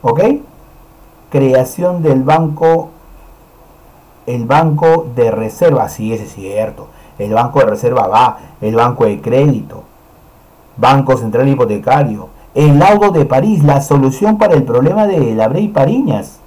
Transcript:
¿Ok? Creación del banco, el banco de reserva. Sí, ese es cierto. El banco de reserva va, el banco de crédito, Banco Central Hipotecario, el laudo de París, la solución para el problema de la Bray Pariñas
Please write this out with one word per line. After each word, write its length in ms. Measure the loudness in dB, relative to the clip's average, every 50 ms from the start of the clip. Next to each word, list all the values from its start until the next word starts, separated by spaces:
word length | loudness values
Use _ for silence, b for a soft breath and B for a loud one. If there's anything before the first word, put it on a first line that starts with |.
| 0
¿Ok? 180 | -2 0 2 0 0 0 -2 -6 -14 -20 -20 -20 -20 -20 -20 -20 _ _ _ -20 _ _ _ _ _
Creación 720 | -2 0 0 2 2 2 0 0 -6 -4 -4 -4 -2 0 0
del 200 | 0 0 0 2
banco, 680 | 0 0 0 0 -2 -4 -2 0 2 2 0 -2 -6 -16 -20 -20 -20 -20 -20 -20 -20 -20 _ -20 _ _ _ -20 _ -20 -20 -20 -20 -20 -20 _ _ _ _ -12
el 180 | -10 -8 -8 -4
banco 640 | 0 0 2 2 2 0 2 2 2 2 2 0 -4 -2
de 160 | 0 0 0 0
reserva. 560 | -2 -6 -8 -4 2 2 2 2 2 -2 -4
Sí, 240 | -8 -10 -8 -6 -6
ese 120 | -8 -8
es 100 | -12 -16
cierto. 540 | -16 -14 -8 -6 -4 -4 -6 -8 -14 -20 -20 B B B B B -10
El 160 | -8 -4 -2
banco 240 | -2 -2 0 0 0
de 80 | 2
reserva 400 | 2 0 -2 -2 -2 -2 0 -2
va, 320 | 0 0 0 0 0 -2 B B B B B
el 160 | -6 -4 0
banco 280 | 0 0 0 0 0 -2
de 160 | -2 -2 -4
crédito, 640 | -6 -2 0 0 2 2 0 -2 -6 -12 -18 -20 -20 _ _ _ _ _ _ _ _ _ _ _ _ _ _ _ _ _ _
Banco 400 | -2 2 2 2 2 2 0 0
Central 320 | -2 -2 -4 -2 0 2 2
Hipotecario, 800 | 2 0 0 -2 -2 -4 -2 0 0 2 0 -2 -4 -8 -12 -18 b b b b b
el 240 | 2 4 4 6 6
laudo 320 | 6 4 4 4 4 2
de 140 | 2 2 0
París, 400 | 2 0 0 0 0 0 2 2
la 160 | 2 2 0
solución 580 | 0 0 0 2 2 0 0 0 0 0 2 2
para 160 | 2 4 4
el 80 | 2 2
problema 460 | 2 0 0 0 2 0 0 0 0
de 260 | 0 0 0 -2 0
la 140 | 0 0 0
Bray 180 | 0 -2 -2
Pariñas 720 | -2 0 0 0 0 0 0 0 -2 -2 -4 -6 -10 -18 -20 -20